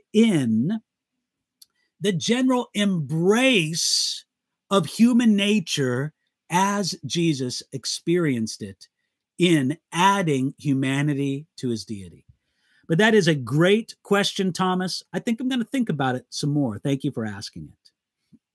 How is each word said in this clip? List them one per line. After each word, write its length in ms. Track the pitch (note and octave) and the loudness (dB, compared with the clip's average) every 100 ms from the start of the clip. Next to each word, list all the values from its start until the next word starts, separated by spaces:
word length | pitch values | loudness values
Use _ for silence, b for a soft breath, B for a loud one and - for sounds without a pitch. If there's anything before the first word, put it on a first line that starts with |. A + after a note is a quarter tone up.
| _ | _
in 680 | G#3+ A3+ E3+ B2 A2 C#3 A3 - _ _ _ _ _ _ - - b b - | 2 4 4 2 0 0 -4 -8 _ _ _ _ _ _ -20 -20 b b -6
the 120 | G3 | -2
general 560 | F3 - A#3+ C4 B3 A#3+ | -2 0 0 2 0 -2
embrace 1500 | G3+ G#3 F3+ C3+ D#3+ F3 A3 C4 A#3 D#3 E3 - - - - - _ _ _ - | -2 0 0 -2 0 2 4 4 4 2 -2 -2 -2 -2 -8 -14 _ _ _ -2
of 160 | G3 D3 | 0 0
human 480 | - A#3 A#3+ A#3+ | 4 4 6 4
nature 800 | G3+ G3+ G#3+ D#3+ - C3 B2 D3 - _ _ - | 4 2 0 -2 -2 -2 -2 -4 -10 _ _ -4
as 460 | E3+ G3 G3+ F3 - | 0 0 0 -4 -6
Jesus 600 | B2+ E3 E3+ C#3 B2+ - - | -6 -2 0 0 -4 -8 -12
experienced 920 | C3 - - - F3 D#3+ B2 A2 - | -12 -8 -8 -2 0 0 -2 -4 -8
it 240 | G2+ F#2+ - _ _ _ _ - | -14 -16 -20 _ _ _ _ 0
in 380 | F3 D#3+ B2+ D#3 _ | 2 4 2 -4 _
adding 640 | E3 F#3+ G3+ E3+ C3+ C3 - | 2 2 2 0 0 -2 -4
humanity 920 | D3 C3+ C3+ C3+ D3 C#3 C#3 C#3 D#3 - | -2 0 0 0 0 0 -2 -4 -10 -8
to 140 | B2+ | -6
his 140 | A2+ | -6
deity. 400 | - G#2 F2+ D2+ _ _ _ _ _ _ - | -8 -14 -14 -20 _ _ _ _ _ _ -2
But 100 | E3 | 2
that 160 | G#3+ | 4
is 120 | A3 E3+ | 6 4
a 80 | |
great 640 | D3 A#2 C#3+ F3+ A3 - - | 2 0 2 4 2 -2 -10
question, 480 | - G3+ G3 - F#3+ | -2 0 0 -2 -4
Thomas. 500 | F3 F#3 F#3 F#3 - - | -2 -2 -2 -4 -8 -10
I 60 | F#3 | -8
think 220 | A#3+ A3+ | -4 -4
I'm 80 | B3+ | -4
gonna 160 | B3+ | -4
think 240 | A3 C#4 A#3 | -4 -4 -2
about 260 | D3+ C3+ | -2 -2
it 100 | B2+ - | -2 -8
some 200 | - D3 | -6 -2
more. 280 | D3 C3+ G2+ | 0 -2 -4
Thank 240 | C#3+ C#3 | -4 -2
you 80 | D3 | -4
for 160 | B2 A2 | -6 -8
asking 460 | G2+ - F2+ D2+ | -8 -14 -16 -18
it. 680 | _ _ _ _ _ _ _ _ | _ _ _ _ _ _ _ _